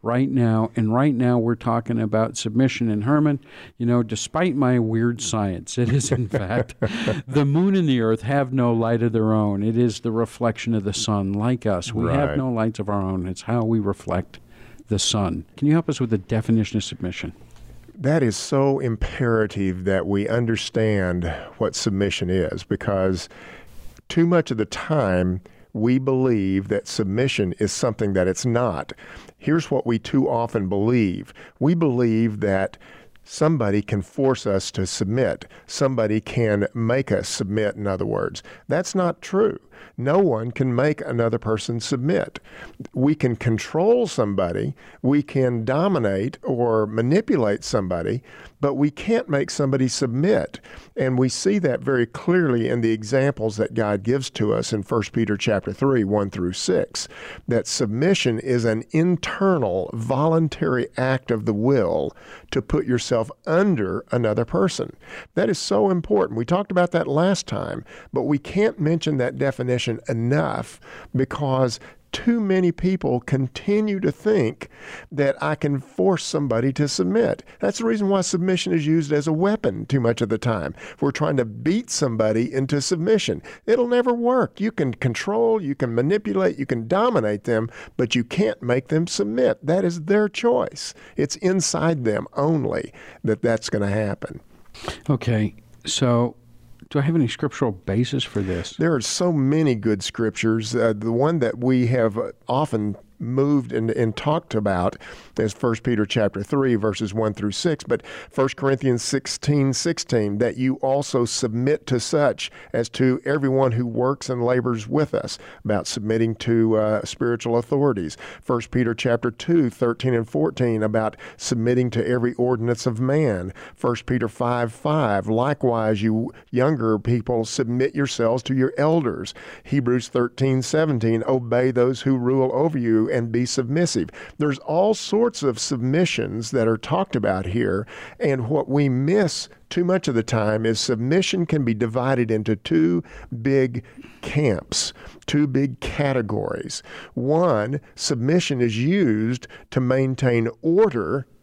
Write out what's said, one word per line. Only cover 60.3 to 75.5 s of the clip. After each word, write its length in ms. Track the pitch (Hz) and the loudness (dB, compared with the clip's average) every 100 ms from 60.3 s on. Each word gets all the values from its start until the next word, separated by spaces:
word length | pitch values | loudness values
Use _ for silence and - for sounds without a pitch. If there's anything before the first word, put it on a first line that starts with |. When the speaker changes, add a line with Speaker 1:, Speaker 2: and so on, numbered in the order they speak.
| 160 160 - - 127 120 - | 2 0 -2 -2 0 -2 -2
Speaker 2:
act 320 | 131 131 - | -2 -2 -2
of 160 | 113 | -2
the 80 | 110 | 0
will 600 | 104 120 135 90 80 71 - - - - | 0 2 2 2 0 -4 -8 -20 -20 -6
to 100 | 135 | -6
put 220 | - 147 | 0 -2
yourself 440 | 123 123 - 120 117 - | 0 -2 0 -2 -2 -8
under 600 | - 165 202 147 95 98 - | 0 2 4 2 0 -4 -2
another 340 | 123 113 107 | 0 2 0
person. 500 | 117 170 196 - - - - - - | 0 2 0 0 -8 -10 -18 -18 -6
That 140 | - 220 | 0 0
is 100 | 180 | 0
so 300 | - 202 202 | 0 2 4
important. 460 | 180 - 208 - 110 | 2 2 2 2 -2
We 80 | |
talked 260 | 120 180 202 | 0 0 2
about 200 | 180 175 | 0 2
that 160 | 165 135 | 0 0
last 380 | 143 185 190 | 2 2 0
time, 380 | - 104 - - - - - | -2 -6 -6 -8 -12 -20 -4
but 100 | - | -2
we 140 | 131 143 | 0 -2
can't 400 | - 190 220 - | 0 0 0 2
mention 380 | 156 165 160 139 | 0 0 0 0
that 200 | 123 131 | -2 0
definition 400 | 139 - 123 123 120 113 - | -2 -2 -2 0 -2 -4 -4
enough 720 | 117 117 147 151 104 120 - - - - | -2 0 2 0 -4 -8 -14 -20 -20 -6
because 640 | 123 135 - 143 131 131 - - - _ | -2 -2 -2 -2 2 0 -2 -14 -20 _
too 280 | - - 233 | -4 0 0
many 320 | 202 185 180 | 2 2 2
people 480 | - 180 190 139 123 | 2 0 0 0 -2
continue 800 | - 135 131 - - 208 214 196 | 0 -2 -2 -4 0 0 0 0
to 120 | 190 | -2
think 580 | - 214 214 113 - - - - - - | -2 0 2 2 -2 -16 -16 -18 -18 -10
that 300 | 139 139 - | 0 0 0
I 140 | 147 | -4